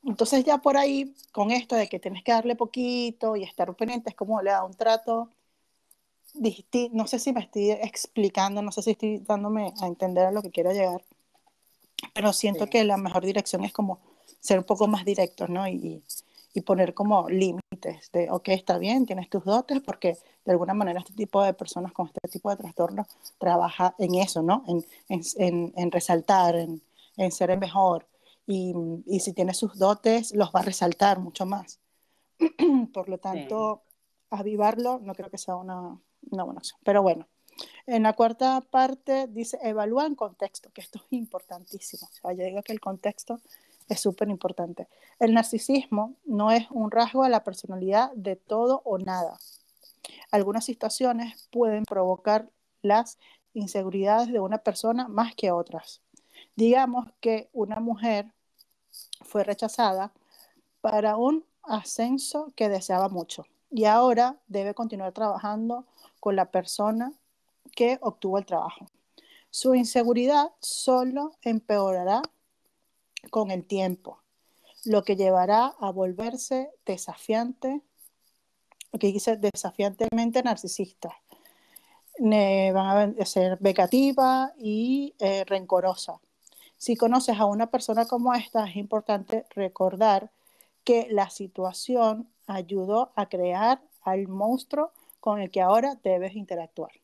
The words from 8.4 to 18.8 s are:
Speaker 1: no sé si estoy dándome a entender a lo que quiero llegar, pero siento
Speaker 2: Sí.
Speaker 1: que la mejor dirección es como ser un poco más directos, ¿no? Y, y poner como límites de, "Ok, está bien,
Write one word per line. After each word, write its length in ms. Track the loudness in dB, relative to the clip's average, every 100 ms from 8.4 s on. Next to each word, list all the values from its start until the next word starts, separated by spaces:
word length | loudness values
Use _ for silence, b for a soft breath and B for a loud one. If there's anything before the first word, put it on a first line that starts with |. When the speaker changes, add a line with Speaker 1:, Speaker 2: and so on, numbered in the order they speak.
| 0 -2
Speaker 1:
no 100 | -4
sé 100 | -4
si 100 | -2
estoy 280 | -2 -2 -4
dándome 540 | -2 -2 0 -2 -4 -4
a 60 | -6
entender 380 | -2 0 4 4
a 40 |
lo 100 | 2
que 100 | -4
quiero 200 | -2 0
llegar, 320 | 2 0 -2 _ _ _ _ _ _ _ _ _ -12 -10
pero 200 | 0 0
siento 320 | 2 0 0 2
Speaker 2:
Sí. 60 |
Speaker 1:
que 120 | 4
la 140 | 4 2
mejor 280 | 0 -2 0
dirección 380 | -2 -4 -4
es 100 | -4
como 260 | -4 -4 -6 b b b b
ser 200 | 2 2
un 60 | 2
poco 220 | 2 2
más 180 | 2 0
directos, 440 | 0 0 -2 -6
¿no? 180 | -4 -4
Y, 360 | -4 -8 -12 _ -16 B B B
y 80 | -8
poner 320 | 0 2 2
como 360 | 0 2 2 4
límites 840 | 2 2 -2 -10 -10 -10 -10 -4
de, 160 | -2 0
"Ok, 180 | -2 0
está 280 | -2 0
bien, 280 | 0